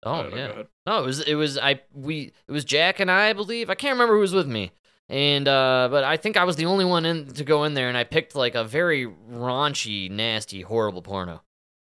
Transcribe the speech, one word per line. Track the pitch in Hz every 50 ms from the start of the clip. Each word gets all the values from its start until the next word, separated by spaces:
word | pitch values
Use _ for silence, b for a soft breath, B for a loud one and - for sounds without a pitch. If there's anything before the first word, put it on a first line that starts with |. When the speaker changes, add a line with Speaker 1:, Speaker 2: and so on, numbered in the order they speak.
| -
Speaker 1:
Oh, | 113 143
Speaker 2:
Oh, | 165 131 69
no, | -
Speaker 1:
yeah. | 120 131
Speaker 2:
go | - 107
ahead. | 110 135 - _ _ _
Speaker 1:
No, | 180 220 214 135
it |
was, | 127 131 143
it | 156 147 151
was, | 151 156 147 135 139
I, | 120 139 139 135 - _ _
we, | 143 131 143 160 151 135 - - _ _ -
it | 143
was | 147 143
Jack | - 139 147 165 180 190 -
and | 202 180
I, | 180 190 208 214
I | 220
believe. | 190 214 185 233 233 233 156
I | 190
can't | - - 285 269
remember | 247 240 233 214
who | 214
was | 202 190 175
with | 196 170
me. | 139 120 107 98 90 - _ _ _ _ _ _ -
And, | - 135 143 143 143 139 143
uh, | 139 139 135 131 131 131 127 127 123
but | 131 143 135
I | 135 156
think | 156 - 214 214 208
I | 180
was | 180 170
the | 143 160
only | 170 190 196 185
one | 180 180 170 160
in | 165 165 165 147 135 127
to | 139 147
go | 131 156 147 147
in | 151 147
there, | 139 127 123
and | 123 123
I | 120
picked, | - - 160 160 - -
like, | 143 127 123 113
a | 120 113
very | 110 117 151 175 175 160 139 127
raunchy, | 117 92 76 104 113 120 117 120 127 123 131 147 147 139 - - 110 104 101 95 92
nasty, | 98 104 113 117 110 110 107 - 98 95 90
horrible | - 113 113 110 104 92 90 87
porno. | 95 98 95 92 87 82 - - _ _ _ _ _ _ _ _ _ _